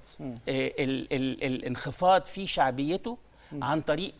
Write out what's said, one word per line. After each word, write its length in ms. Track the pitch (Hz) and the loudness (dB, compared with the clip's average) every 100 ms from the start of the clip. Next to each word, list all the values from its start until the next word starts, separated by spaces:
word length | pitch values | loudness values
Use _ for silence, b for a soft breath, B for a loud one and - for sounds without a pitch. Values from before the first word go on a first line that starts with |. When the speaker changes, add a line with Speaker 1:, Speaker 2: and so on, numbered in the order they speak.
| - - | -16 -10
Speaker 1:
مم. 180 | 143 120 - | -10 -6 -2
Speaker 2:
آه، 240 | 135 131 - | 0 0 0
ال-، 340 | 135 135 - | 0 0 0
ال-، 320 | 139 131 - | 0 0 -2
الانخفاض 800 | 135 127 123 123 143 - 180 190 | -2 -2 -4 -6 -6 2 6 6
في 220 | - 190 190 | 4 -4 -2
شعبيته 720 | - 135 123 143 185 226 247 - b b | 2 2 2 0 -2 -4 -8 -12 b b
Speaker 1:
مم. 120 | 147 | -4
Speaker 2:
عن 160 | 120 156 | 0 0
طريق 320 | 151 151 190 - | 0 0 -2 -6